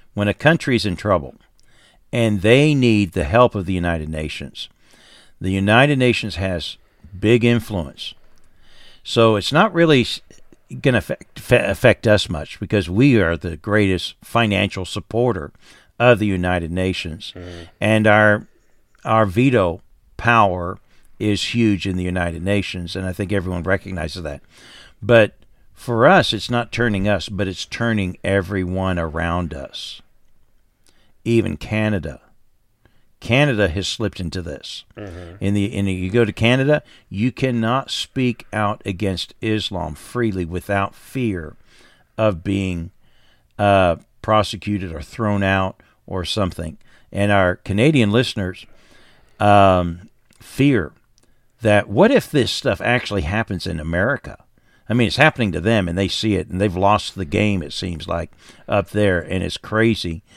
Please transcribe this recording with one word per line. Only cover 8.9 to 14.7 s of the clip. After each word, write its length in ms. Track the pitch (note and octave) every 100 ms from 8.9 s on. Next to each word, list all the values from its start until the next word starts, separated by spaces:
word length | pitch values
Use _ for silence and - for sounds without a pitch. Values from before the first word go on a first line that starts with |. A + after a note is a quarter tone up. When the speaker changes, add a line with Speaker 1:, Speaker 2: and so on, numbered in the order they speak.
| -
Speaker 1:
So 320 | - A#2 A2+ G#2+
it's 180 | -
not 200 | D3+ G#3
really 280 | E3 E3 C#3
s-, 200 | A2 - - - - - - B2+
gonna 160 | C3+ A#2
affect, 420 | - - - -
fa-, 300 | - B2 G2+
affect 360 | G2 B2 - A2+
us 220 | G#2 -
much 300 | D#2 D#2 -
because 300 | G2+ G#2+ F2
we 320 | F#2+ C#3+ A#2
are 160 | E2+ E2
the 180 | F2 D#2
greatest 580 | G#2+ G#2+ G2 F2+ - -
financial 600 | - A#2+ A2+ G2 G2+